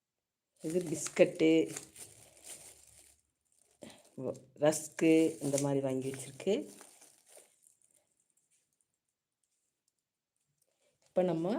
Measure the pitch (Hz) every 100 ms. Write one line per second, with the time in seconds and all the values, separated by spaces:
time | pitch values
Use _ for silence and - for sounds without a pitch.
0 | _ _ _ _ _ - 160 180 160 151
1 | - - 160 - 160 160 - - - -
2 | - - - - - - - - - -
3 | - _ _ _ _ _ _ _ - -
4 | - - 127 - - - 147 156 - -
5 | 165 160 160 - 143 135 143 139 135 131
6 | 131 - 143 - 190 262 - - - -
7 | - _ _ - _ _ _ _ _ _
8 | _ _ _ _ _ _ _ _ _ _
9 | _ _ _ _ _ _ _ _ _ _
10 | _ _ _ _ _ _ _ _ _ _
11 | _ 185 180 165 175